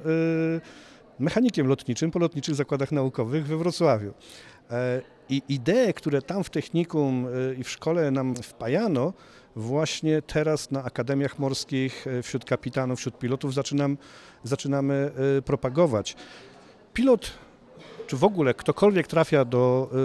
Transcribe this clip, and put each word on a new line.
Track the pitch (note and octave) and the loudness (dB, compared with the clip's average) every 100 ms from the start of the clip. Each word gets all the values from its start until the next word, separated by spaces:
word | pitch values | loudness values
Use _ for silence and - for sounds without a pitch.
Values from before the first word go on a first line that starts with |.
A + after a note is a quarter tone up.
| D#3 D#3+ E3 D#3+ E3 E3 - - - - - - | 0 0 2 0 0 -2 -6 -18 -20 -20 -18 -4
mechanikiem | C#3+ A3 B3 F3+ C3 | -2 2 2 2 2
lotniczym | C3+ - A2+ E3 | 2 0 -2 -2
po | F3 | 0
Lotniczych | E3+ C#3+ C3+ C#3+ | 0 0 -2 -2
Zakładach | C#3 C#3+ C3+ | 0 -2 0
Naukowych | D3+ C3 - A2+ D3+ D3 | 0 0 -2 -2 -2 -2
we | D#3+ | -2
Wrocławiu. | E3+ E3 E3 A2+ G2+ - - - - - - | -2 2 2 2 0 -10 -18 -20 -20 -20 -8
E, | A#2+ B2+ B2+ - - - | -4 -2 -2 -6 -14 -4
i | C3+ - | -4 -2
idee, | C#3 B2 A3+ A#3 - | -2 2 2 2 0
które | D#3+ C#3 | 0 -2
tam | - F#3+ | 0 -4
w | F3 | -4
technikum, | D#3 - E3 F3 D#3+ C#3 B2+ B2 | -4 -2 -2 0 0 0 0 -2
e, | B2+ C3 | -2 -4
i | C3 | -4
w | B2+ | -8
szkole | - D#3+ E3+ D3+ | -6 -2 0 2
nam | C3+ C3 A2 | 0 0 -4
wpajano, | - - A#2 D3+ A3+ C3+ D3 - - - - A2+ | -8 -8 -2 0 2 0 0 -4 -14 -20 -16 -10
właśnie | A2+ C#3+ D#3 - D#3 D#3 | -4 -2 -2 -2 0 0
teraz | - D#3 D#3 D3+ - | 0 0 0 0 -2
na | C3+ | -6
akademiach | B2+ - A#2+ C#3 C#3 - | -6 -4 -2 0 -2 -2
morskich, | C3+ C3 - C#3 C3+ - C#3 | -4 -4 -4 -2 -2 -4 -6
e, | B2 | -6
wśród | A#2+ C3 - | -4 -6 -4
kapitanów, | B2+ B2+ C3+ B2+ B2+ | -4 -2 -4 -2 -4
wśród | C3 - | -6 -6
pilotów | A#2+ C3+ C#3+ | -4 -4 -4
zaczynam-, | C3 C3+ C#3+ C#3+ C#3 - - - - | -4 -2 -2 0 -2 -8 -20 -20 -16
zaczynamy, | A#2 C#3 C#3+ C#3 C#3 C#3 C#3+ C3 C3+ C3+ | -6 -4 -2 0 0 0 -2 0 0 2
e, | |
propagować. | - C#3 C3 C3+ F3 A2 G2 - - - - - - - - | 0 -2 0 2 2 2 -2 -8 -16 -20 -20 -20 -20 -20 -10
Pilot, | - C4 A#3 - - - - - - - - - | 0 4 4 2 -16 -20 -20 -20 -20 -18 -16 -6
czy | C3 | 2
w | |
ogóle | F#3 F#3+ C3+ | 2 4 2
ktokolwiek | A#2 - - G3+ F#3+ D3 | 2 0 4 4 4 2
trafia | D#3+ D#3+ D3 B2 | 2 4 4 4
do, | B2 B2+ B2+ C3 C3 | 4 4 4 2 0